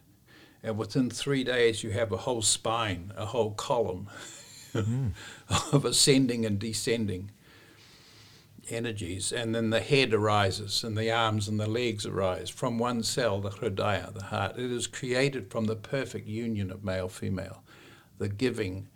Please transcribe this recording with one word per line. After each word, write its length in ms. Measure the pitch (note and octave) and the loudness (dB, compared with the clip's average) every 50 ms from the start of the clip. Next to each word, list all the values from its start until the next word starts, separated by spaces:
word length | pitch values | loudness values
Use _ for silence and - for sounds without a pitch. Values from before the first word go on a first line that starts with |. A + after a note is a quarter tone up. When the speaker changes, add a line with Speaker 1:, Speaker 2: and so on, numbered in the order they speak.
| _ _ - _ _ _ - - - - - _ | _ _ -20 _ _ _ -20 -20 -20 -20 -20 _
Speaker 1:
And 160 | - A2+ G#2+ G#2 | -6 -4 -2 -2
within 320 | G#2+ G2+ - C#3 B2+ A#2+ | -2 0 2 2 2 2
three 360 | A#2+ - - C#3 C#3 C3 B2+ | 0 -4 -2 0 0 0 2
days, 360 | A#2+ B2+ B2 A#2+ A#2 G#2+ - | 2 4 6 6 6 4 2
you 100 | - A2 | -2 -2
have 200 | G2 A#2+ A#2 G2+ | 0 0 0 0
a 60 | F#2+ F#2 | 0 -2
whole 240 | - C3 B2+ A2+ | -2 -2 0 2
spine, 720 | G#2+ - - - - A#2 A2+ A#2 A2+ G#2 F#2 E2+ E2+ G2 - | 2 2 2 2 2 0 0 2 2 0 -2 -4 -6 -8 -8
a 120 | - G#2+ G#2 | -8 -6 -2
whole 240 | - B2 G#2+ G#2+ | 0 0 0 0
column 580 | G#2 - - - C3+ A#2+ A2 F#2 F#2 F#2 G2+ G2+ - | 0 -4 -2 0 2 2 2 0 -2 -4 -8 -10 -12
<laughs> 60 | - - - - - - - - - - - - | -14 -16 -16 -16 -18 -18 -20 -20 -20 -12 -6 -2
Speaker 2:
Mm. 380 | A#2 G2+ G#2+ A#2+ C3 C3+ G#2 F2+ - - - - - - - - - - - | -2 0 0 0 0 0 -2 -4 -4 -8 -16 -18 -16 -6 -4 -2 -2 0 2
Speaker 1:
of 140 | - - - | 2 2 4
ascending 600 | A#2+ A#2+ - - D3+ C3+ C3+ C3+ A#2+ A#2+ A#2 A2+ | 2 2 4 6 8 8 8 6 4 2 0 0
and 140 | G#2+ G2+ G2+ | 0 0 0
descending 720 | A#2+ A2+ G#2+ - - C3 A2+ A#2+ A2 G2+ F#2 F2+ F#2+ G#2 - _ - - - - - - - - - - - - - - - - - - - - - - - - - - | -2 -2 -4 -2 0 0 0 2 0 0 -2 -4 -6 -10 -14 _ -20 -20 -20 -20 -20 -20 -20 -20 -20 -20 -20 -20 -20 -20 -20 -20 -20 -20 -20 -20 -20 -20 -20 -18 -12 -8
energies. 640 | A#2 A#2 A#2 A#2+ A2 G#2 G2+ E2 F#2 F#2+ - - | -6 -4 -4 -4 -4 -4 -4 -6 -6 -4 -4 -4
And 220 | - A#2+ A#2 A2+ A2+ | -2 -2 -2 0 0
then 160 | A#2 A2+ A2 | 0 2 2
the 100 | A2+ A2+ | 2 2
head 340 | A2+ - D3 C3+ C3 A#2+ A2 | 2 4 4 4 6 6 4
arises, 720 | G#2 G#2+ G#2+ G#2+ G#2 G2 G2 F2+ G#2 G#2 G2+ - - - | 4 4 6 6 6 6 4 2 0 -4 -4 -2 -2 -2
and 140 | A#2 G#2 G#2+ | -2 -2 0
the 140 | A2 A2+ | 0 2
arms 360 | A2+ A#2 A2+ G#2+ G#2+ G#2+ G2+ G#2+ | 4 4 4 4 4 2 0 0
and 120 | G#2+ G#2 | 0 0
the 100 | G#2+ G#2+ | 0 0
legs 360 | G#2+ B2 B2 A#2 G#2+ G#2 G#2 | 0 0 0 0 0 -2 -4
arise 440 | G2+ G2 F#2+ F#2+ F#2 F2+ D#2+ - - | -4 -2 0 0 0 0 -2 -4 -8
from 280 | - - - B2+ A#2 A#2 | -8 -4 -2 -2 0 0
one 260 | A#2 B2 A#2+ A2+ A2+ | 0 0 0 0 0
cell, 360 | - - C#3+ B2 A2 G2 G#2 | -2 0 0 2 2 2 0
the 120 | G#2 G2 | -2 -4
hridaya, 600 | G2+ - B2+ A2 G2 G2+ G2+ G#2+ G2 F2 E2+ - - | -6 -4 -4 -2 -2 0 0 2 2 0 -2 -4 -10
the 120 | G2+ G2 | -10 -8
heart. 320 | - G#2+ G#2 G2 F#2+ - A#2+ | -4 -2 -2 -2 -2 -2 -4
It 140 | B2 B2 | -4 -4
is 160 | B2 A#2 A2 - | -2 -4 -4 -6
created 640 | - - C#3 B2 B2 B2+ C#3 C#3+ C#3 B2 G2 - | -6 -6 -4 0 2 2 2 2 0 -2 -6 -6
from 140 | - A#2+ A2 | -2 -2 0
the 100 | G#2+ A2 | 0 -2
perfect 520 | G#2 - - - C#3 B2+ - - G#2 G#2 G#2+ | -4 -6 -6 -4 -4 -4 -4 -8 -8 -8 -6
union 440 | G#2+ A2 A#2 A#2 A2+ G#2 G2 F#2 | -6 -6 -4 -4 -2 -2 -2 -4
of 120 | F#2 F#2+ G2+ | -4 -6 -4
male, 240 | G2 F#2 F#2 F#2 F#2 | -4 -2 -2 -4 -4
female, 560 | - - - G2+ F#2+ F2+ F2+ F2 - - - - - - - - - - - _ - - | -6 -6 -4 -4 -2 -4 -4 -6 -10 -14 -18 -20 -20 -20 -20 -20 -20 -20 -20 _ -8 -6
the 120 | G#2 G2+ | -4 -4
giving 580 | G2+ G2+ C3 B2+ A#2 - G#2+ F#2 F#2 F#2+ G2 - - | -2 0 0 0 2 0 -2 -2 -4 -6 -10 -12 -16